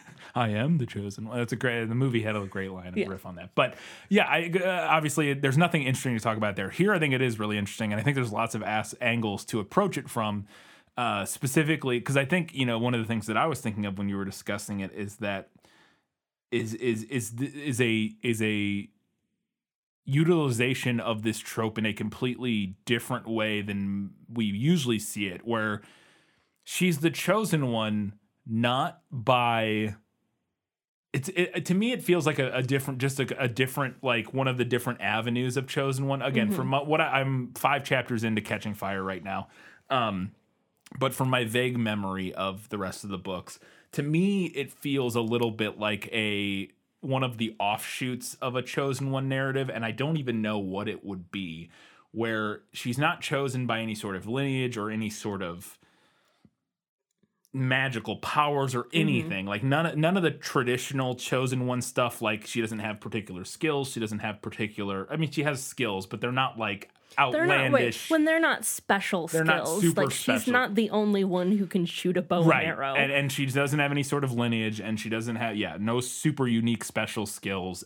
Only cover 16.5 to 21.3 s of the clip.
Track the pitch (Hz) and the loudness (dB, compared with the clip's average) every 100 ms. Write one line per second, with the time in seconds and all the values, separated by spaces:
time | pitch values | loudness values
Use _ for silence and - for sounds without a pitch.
16.5 | 117 113 113 123 113 110 135 107 117 139 | -4 -2 -2 -2 -2 -2 -4 -4 -6 -6
17.5 | 139 147 117 120 113 110 107 127 110 110 | -6 -2 2 2 2 0 -2 -2 0 0
18.5 | 104 101 101 101 _ _ _ _ _ _ | 0 -2 -4 -6 _ _ _ _ _ _
19.5 | _ _ _ _ _ - 139 160 170 143 | _ _ _ _ _ 0 4 6 6 4
20.5 | 117 123 131 131 117 101 110 110 | 2 2 2 0 0 0 -2 0